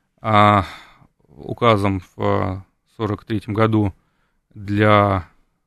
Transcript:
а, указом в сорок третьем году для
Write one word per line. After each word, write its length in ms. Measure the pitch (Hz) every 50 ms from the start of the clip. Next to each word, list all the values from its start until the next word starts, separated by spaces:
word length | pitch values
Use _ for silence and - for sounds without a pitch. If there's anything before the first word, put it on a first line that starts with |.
| _ _ _ _
а, 460 | - 113 107 104 104 104 104 101 92 - - - - - _ _ _ _ _ _ _
указом 760 | _ - 71 71 - 117 - 120 117 113 101 101 101 98 92 - _ _
в 480 | - 104 101 101 101 98 95 95 95 98 _ _ _ _ _ _ -
сорок 260 | 113 101 104 - -
третьем 300 | - 113 101 - - 101
году 400 | 110 110 113 110 110 104 98 - _ _ _ _ _ _ _ _ _ _ _
для 720 | - 110 101 98 101 104 107 107 104 104 104 101 98 92 85 - _ _ _ _ _ _ _